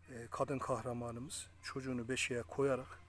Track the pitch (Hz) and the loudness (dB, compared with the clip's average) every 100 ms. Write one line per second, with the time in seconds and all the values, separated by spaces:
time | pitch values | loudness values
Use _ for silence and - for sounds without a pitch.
0 | - 123 117 - 139 135 - 131 131 120 | -8 -8 -6 0 2 2 2 0 0 -2
1 | 120 117 135 - - - - 139 131 123 | -2 -4 -6 -6 -8 -10 -6 -4 -2 -2
2 | 117 127 - 120 - - 139 127 131 - | 0 0 2 0 0 4 6 6 0 -12